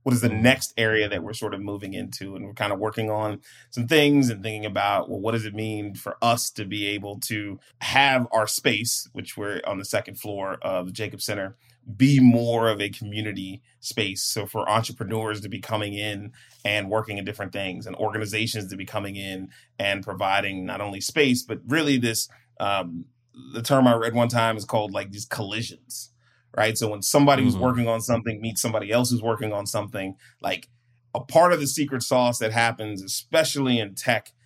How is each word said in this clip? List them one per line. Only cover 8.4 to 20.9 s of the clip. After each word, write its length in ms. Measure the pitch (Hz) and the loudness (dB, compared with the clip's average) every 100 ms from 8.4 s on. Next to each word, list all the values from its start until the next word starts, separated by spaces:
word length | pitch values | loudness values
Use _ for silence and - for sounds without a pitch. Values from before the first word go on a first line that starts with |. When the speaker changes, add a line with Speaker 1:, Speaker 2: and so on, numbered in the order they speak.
| 107 | 2
Speaker 1:
space, 600 | - 139 107 117 - - | 0 0 0 -2 -4 -6
which 240 | - 90 - | -10 -12 -8
we're 240 | 104 95 - | -6 -6 -4
on 120 | 98 | -6
the 80 | 95 | -4
second 300 | 107 - 101 | -4 -4 -12
floor 420 | 107 101 95 92 | -10 -8 -6 -6
of 260 | 101 95 90 | -4 -4 -4
the 40 | |
Jacob 300 | 110 104 98 | -8 -10 -8
Center, 340 | - 101 98 - _ _ - 101 | -6 -6 -8 -12 _ _ -18 4
be 220 | 135 139 | 6 10
more 480 | 127 117 117 117 113 | 10 8 4 2 2
of 100 | 101 | 2
a 100 | 101 | -2
community 680 | 101 104 107 107 98 95 110 _ _ | -4 -8 -6 -6 -6 -10 -12 _ _
space. 420 | - - 101 92 | -8 -2 -2 -2
So 220 | - - 104 | -4 -4 -4
for 240 | 110 - | -4 0
entrepreneurs 720 | 110 113 120 98 110 110 107 | 2 0 -6 -6 -4 -4 -6
to 80 | 101 | -8
be 100 | 101 | -10
coming 360 | - 107 104 101 | -6 -4 -4 -6
in 360 | 107 101 104 - _ _ | -6 -8 -12 -18 _ _
and 280 | 101 104 98 | -2 -2 0
working 260 | 107 110 101 | -2 -2 -6
in 80 | 98 | -8
different 280 | 104 95 | -8 -8
things 340 | 101 95 90 110 | -6 -6 -6 -10
and 80 | - | -4
organizations 720 | 107 107 107 107 113 113 92 | -2 -2 -4 -2 -2 -4 -8
to 80 | 95 | -10
be 80 | 95 | -8
coming 300 | 107 101 101 | -8 -6 -8
in 340 | 98 95 92 - _ - | -8 -8 -12 -16 _ -4
and 240 | 101 101 | -2 0
providing 600 | 101 95 98 98 98 95 | -4 -2 0 2 0 -4
not 160 | 92 95 | -6 -6
only 220 | 101 | -6